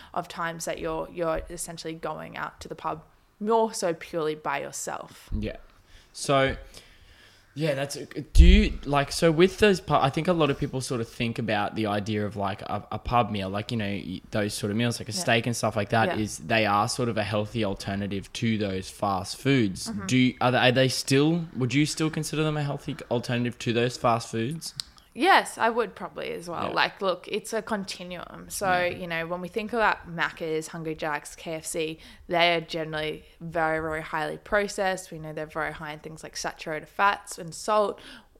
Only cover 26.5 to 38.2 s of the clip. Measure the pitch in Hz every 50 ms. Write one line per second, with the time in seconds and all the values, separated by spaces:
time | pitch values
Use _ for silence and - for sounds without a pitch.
26.5 | 165 156 - 170 165 165 147 - - - 202 190 175 180 - - - 208 202 -
27.5 | - 220 208 - 226 196 190 - - - 180 180 180 170 - - - - 180 175
28.5 | - - 208 190 180 180 180 175 - - 180 170 165 165 165 165 175 180 180 170
29.5 | - 226 208 208 240 233 214 196 170 - - 175 165 165 151 156 - - 175 160
30.5 | 160 156 156 - - 165 156 160 156 156 170 156 147 147 - - - - - 175
31.5 | 160 160 156 - - 175 160 156 160 160 - - - - - - 175 170 170 175
32.5 | 170 165 160 - - 165 160 156 160 151 156 151 160 165 - - - - 165 165
33.5 | 160 170 160 160 160 160 160 160 156 156 160 - - 160 151 151 156 156 - -
34.5 | 220 208 202 196 - - 196 190 190 180 - - 175 156 156 156 156 156 156 156
35.5 | - 160 151 147 156 - 165 151 151 156 - 160 156 147 - - - - - 165
36.5 | - - - 170 156 151 - - - - 202 202 202 - - - - - 175 165
37.5 | 160 - - - 214 214 208 202 - - - - - -